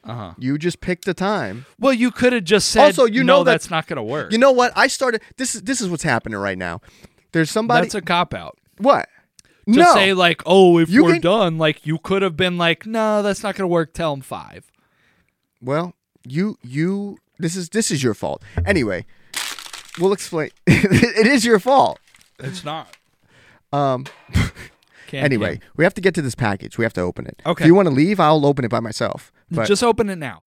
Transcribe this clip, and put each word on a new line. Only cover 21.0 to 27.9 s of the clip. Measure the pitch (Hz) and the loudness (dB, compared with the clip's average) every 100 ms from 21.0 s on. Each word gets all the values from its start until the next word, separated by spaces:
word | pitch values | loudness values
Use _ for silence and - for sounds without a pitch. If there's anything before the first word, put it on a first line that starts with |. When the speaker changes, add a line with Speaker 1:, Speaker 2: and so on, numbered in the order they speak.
| 240 214 220 | 2 4 4
Speaker 2:
is | 277 | 4
your | 226 214 | 4 2
fault. | 247 269 107 - _ _ _ _ | 4 2 2 -2 _ _ _ _
Speaker 1:
It's | 131 185 | -12 -12
not. | 156 156 - - _ _ _ _ _ _ _ | -12 -12 -16 -20 _ _ _ _ _ _ _
Speaker 2:
Um, | 143 139 127 135 - _ | -2 -2 -2 -8 -18 _
<laughs> | - - - - _ _ _ - | -2 -2 -6 -20 _ _ _ -14
Speaker 1:
Can't | 139 | -4
Speaker 2:
anyway, | 143 123 98 76 | -2 0 -2 -6
Speaker 1:
be. | - - | -12 -2
Speaker 2:
we | |
have | 170 | 0
to | - | 2
get | 190 | -2
to | 170 | -2
this | 139 - | -6 -4
package. | 113 98 - - | -4 -4 -8 -4
We | |
have | 113 | -4
to | - | -2
open | 90 - - | -6 -6 -14
it. | - | -10
Speaker 1:
Okay. | - 170 | -6 2
Speaker 2:
If | 160 | 6
you | |
wanna | 180 185 | 6 4